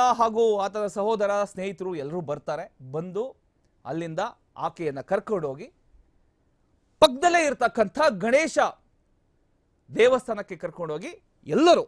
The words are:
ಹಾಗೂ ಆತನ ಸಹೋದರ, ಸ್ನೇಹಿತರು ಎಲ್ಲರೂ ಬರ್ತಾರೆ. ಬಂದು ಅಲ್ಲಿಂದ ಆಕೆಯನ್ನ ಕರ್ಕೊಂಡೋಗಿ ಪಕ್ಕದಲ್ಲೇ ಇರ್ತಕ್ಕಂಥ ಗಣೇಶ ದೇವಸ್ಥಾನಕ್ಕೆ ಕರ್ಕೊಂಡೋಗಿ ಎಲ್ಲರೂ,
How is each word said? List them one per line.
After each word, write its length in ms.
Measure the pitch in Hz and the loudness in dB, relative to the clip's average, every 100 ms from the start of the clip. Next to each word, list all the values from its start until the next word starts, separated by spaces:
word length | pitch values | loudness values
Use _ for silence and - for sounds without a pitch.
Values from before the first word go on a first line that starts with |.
| 247 | 2
ಹಾಗೂ 460 | 233 233 220 226 208 | 4 2 4 2 2
ಆತನ 300 | 196 208 208 | -2 -4 -4
ಸಹೋದರ, 560 | 208 208 226 202 202 | -2 -2 0 0 0
ಸ್ನೇಹಿತರು 520 | 202 - 190 185 185 170 | -2 -6 -8 -8 -8 -6
ಎಲ್ಲರೂ 260 | 139 175 | -6 -6
ಬರ್ತಾರೆ. 680 | 147 143 - 151 175 _ 127 | -6 -8 -6 -8 -10 _ -12
ಬಂದು 440 | 147 180 180 262 - _ _ _ _ - | -10 -8 -6 -8 -10 _ _ _ _ -10
ಅಲ್ಲಿಂದ 340 | 156 170 160 220 - _ - | -8 -6 -6 -6 -8 _ -8
ಆಕೆಯನ್ನ 440 | 147 - 160 139 | -8 -6 -6 -6
ಕರ್ಕೊಂಡೋಗಿ 640 | - 196 214 202 151 139 254 _ _ _ _ _ _ _ _ _ _ _ _ _ | -2 -2 -2 -4 -4 -8 -14 _ _ _ _ _ _ _ _ _ _ _ _ _
ಪಕ್ಕದಲ್ಲೇ 460 | 311 254 349 339 302 | 2 4 2 2 0
ಇರ್ತಕ್ಕಂಥ 540 | 247 233 - 202 - 311 | -2 -2 0 -2 2 0
ಗಣೇಶ 480 | 202 214 269 311 302 208 - _ _ _ _ _ _ _ _ _ _ _ 127 | 0 0 2 2 0 -2 -4 _ _ _ _ _ _ _ _ _ _ _ 4
ದೇವಸ್ಥಾನಕ್ಕೆ 600 | 240 254 - 208 196 165 | 4 4 0 -8 -10 -10
ಕರ್ಕೊಂಡೋಗಿ 560 | 180 170 165 151 254 - _ _ 131 | -10 -8 -8 -8 -10 -16 _ _ -2
ಎಲ್ಲರೂ, 360 | 175 339 269 | 4 6 6